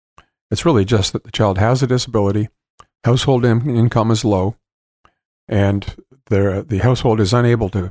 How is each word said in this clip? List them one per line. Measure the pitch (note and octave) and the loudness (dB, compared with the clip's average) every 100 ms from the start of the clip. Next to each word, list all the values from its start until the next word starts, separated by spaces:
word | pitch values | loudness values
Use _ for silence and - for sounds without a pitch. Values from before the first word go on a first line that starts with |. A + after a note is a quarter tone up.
| _ _ _ _ _ | _ _ _ _ _
It's | A2 | -2
really | E3+ B2 | 2 2
just | G2 A2+ F#2+ | 2 0 0
that | - | -6
the | - | -8
child | - G#2+ F#2+ | -2 0 2
has | A2 B2+ | 0 0
a | B2+ | 0
disability, | B2+ A#2 A2+ G2+ G#2 G#2+ _ _ _ _ _ | -2 -2 -2 0 -2 -4 _ _ _ _ _
household | A#2+ B2+ - B2+ | 0 0 2 2
in-, | B2 A2+ C#3+ | 2 0 0
income | A#2+ A#2 - A2 | 0 2 2 0
is | A2 | 0
low, | A2+ F#2+ F#2+ - _ _ _ _ _ _ _ _ - | 0 0 -2 -6 _ _ _ _ _ _ _ _ -4
and | G#2 G2+ G2+ - - _ _ - | 0 0 0 -6 -14 _ _ -4
the, | G2 G2 F#2+ - | 0 0 -2 -4
the | G2 | -2
household | A#2 B2+ B2+ A2 | 0 0 0 0
is | F#2+ | 2
unable | A#2+ A#2+ A#2 G2+ | 2 2 0 -2
to | G2+ F2+ | -4 -6